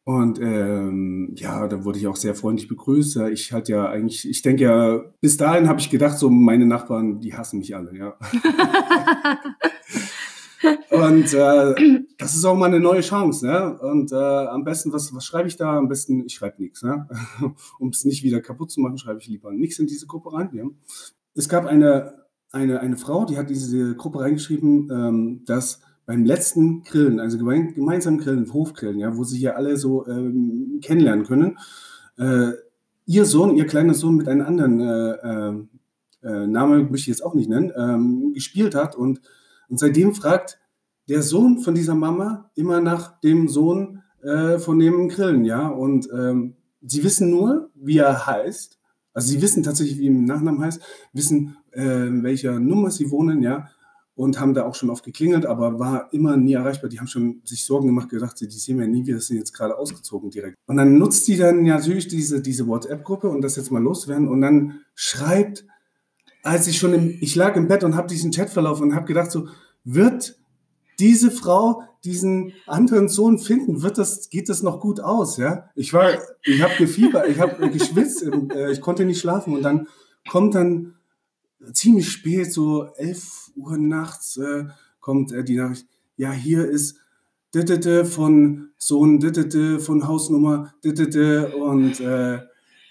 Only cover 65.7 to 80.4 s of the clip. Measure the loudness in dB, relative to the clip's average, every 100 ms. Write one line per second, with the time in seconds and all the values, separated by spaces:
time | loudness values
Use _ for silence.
65.7 | _ _ _ _ _ _ _ -2 0 0
66.7 | 0 2 2 0 -2 -4 2 2 2 2
67.7 | 2 2 -2 -4 -4 -4 -2 -2 0 -2
68.7 | 0 0 0 -2 -2 -2 -4 -8 -14 _
69.7 | _ -2 4 4 2 -6 -14 _ _ _
70.7 | _ _ 2 4 6 6 2 2 2 4
71.7 | 0 -6 _ -10 -4 -2 -2 -4 -12 -6
72.7 | 2 4 4 2 2 4 4 2 0 0
73.7 | -2 -2 -2 -4 -4 -10 -8 -6 -4 -4
74.7 | -4 -4 -4 -2 -2 -2 -2 -4 -4 -8
75.7 | -10 0 4 4 2 -6 -6 0 2 2
76.7 | 4 2 4 4 4 2 2 0 0 -2
77.7 | 0 0 2 0 -2 -4 -2 -2 -4 -4
78.7 | -4 -4 0 0 0 -2 -4 -2 -4 -2
79.7 | -2 -4 _ _ _ -4 2